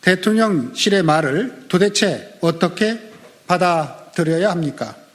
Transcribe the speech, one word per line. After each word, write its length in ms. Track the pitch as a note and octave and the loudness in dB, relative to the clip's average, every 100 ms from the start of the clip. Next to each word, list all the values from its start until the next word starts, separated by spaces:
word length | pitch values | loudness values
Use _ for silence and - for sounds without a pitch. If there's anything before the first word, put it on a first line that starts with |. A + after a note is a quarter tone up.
대통령실의 1000 | - F#3 G3+ A3 A3 F3+ A#2+ - - G3 | 2 2 2 2 2 0 -2 -2 0 2
말을 600 | E3 D#3 D3+ C#3+ B3 - - | 4 2 2 -2 -4 -8 -2
도대체 680 | F#3 G3+ G3+ G#3 B2+ - - | 2 2 2 0 -2 -8 -4
어떻게 580 | E3 E3 F3+ F3 G#3+ A3+ - - - - - | -2 0 -2 0 -2 -2 -10 -20 -20 -20 -2
받아들여야 1040 | F3+ F3+ E3+ D3 - - - D#3+ D#3+ G3 | 0 2 0 -2 -8 -14 -4 -2 0 0
합니까? 460 | F3 D3+ C#3 A2+ - - | -2 -4 -6 -12 -12 -20